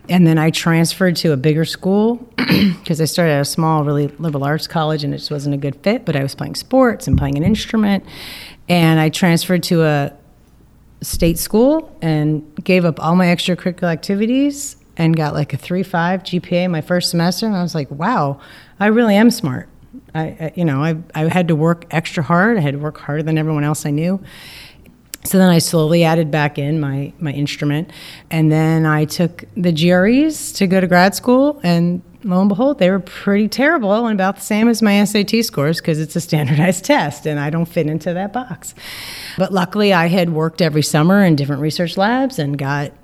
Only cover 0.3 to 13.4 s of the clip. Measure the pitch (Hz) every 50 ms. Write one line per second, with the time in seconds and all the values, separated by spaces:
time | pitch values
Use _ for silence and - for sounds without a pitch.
0.3 | 160 156 156 165 156 - - 165 165 165 165 160 - - 190 180 165 - - 165
1.3 | 147 131 131 156 147 160 160 - - - - 180 196 208 214 226 240 233 240 -
2.3 | - - - - 185 196 208 190 170 - - - 160 147 160 143 - 180 170 160
3.3 | 143 139 143 - - 175 160 160 160 151 143 147 147 147 143 143 - - 160 165
4.3 | 147 135 139 143 156 156 - - - 170 156 156 156 151 151 143 143 147 - -
5.3 | 151 143 139 147 143 139 143 143 139 - - 196 226 254 - 180 147 135 139 135
6.3 | - - 143 143 - - - - 254 262 262 233 214 202 - 139 131 139 139 139
7.3 | 139 143 165 196 220 214 - - - 220 208 202 196 190 - - - - - -
8.3 | - - - - - - - - 175 175 165 160 160 160 156 156 151 - 196 170
9.3 | 165 160 - - 180 170 - - 180 165 160 151 147 143 143 - - - - -
10.3 | - _ _ _ _ _ _ _ _ - - - - - - - - - 170 170
11.3 | 170 165 - - 214 220 247 277 311 320 311 - - - 165 160 156 151 151 151
12.3 | 151 147 151 - - - - - 185 185 175 170 - - - 160 175 185 180 175
13.3 | 175 170